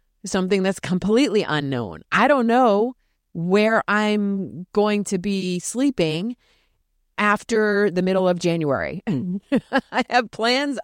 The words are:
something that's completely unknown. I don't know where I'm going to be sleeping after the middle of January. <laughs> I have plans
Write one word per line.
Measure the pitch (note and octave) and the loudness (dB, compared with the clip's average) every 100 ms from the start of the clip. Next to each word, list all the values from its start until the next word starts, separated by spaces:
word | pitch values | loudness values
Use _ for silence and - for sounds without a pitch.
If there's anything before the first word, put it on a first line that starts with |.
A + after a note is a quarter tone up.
| _ _ | _ _
something | G3 G3 F#3 G3 | -6 -2 0 0
that's | F#3+ F#3+ | 0 -2
completely | - F3+ F#3 A3+ C#4 G#3 | -4 -2 2 2 2 0
unknown. | D#3 D3+ C#3 B2+ G#2 D#2 - | 0 -2 -2 -4 -6 -10 -4
I | F3 B3 | 2 4
don't | C#4+ A#3 | 4 4
know | A#3+ B3 G3+ A#3+ - _ _ _ | 4 4 4 0 -4 _ _ _
where | F3 E3+ G3+ G#3+ A3+ - | -6 0 2 4 2 0
I'm | G#3 G#3+ G#3 G3+ G3 E3 D3 F3+ | 0 2 0 0 -2 -6 -10 -4
going | G#3 G#3 G#3 | 0 2 0
to | G3 F#3+ | -2 -4
be | G3+ G3 F3+ F3+ | -2 -2 -2 -4
sleeping | - A3+ C#4 B3+ D#3+ D#3 A3 B3 _ _ _ _ _ _ _ - | -4 -2 0 0 0 -2 -6 -10 _ _ _ _ _ _ _ -2
after | G#3 G#3 - A3+ G#3+ G3+ G#3 | 0 0 0 0 2 2 2
the | F3+ | 0
middle | F#3 F#3+ F#3 | 0 2 2
of | F3+ | 2
January. | F3 E3+ D3+ A#2+ D2+ D2 | 0 0 0 -2 -4 -6
<laughs> | - C#3+ F3+ G3 - C4 - C4 - | -4 -4 -4 -6 -2 -2 0 -4 -2
I | A#3+ B3 | -4 0
have | B3 A3+ | -2 -2
plans | - A#3 B3+ C#4+ A#3+ | -2 0 0 -2 -2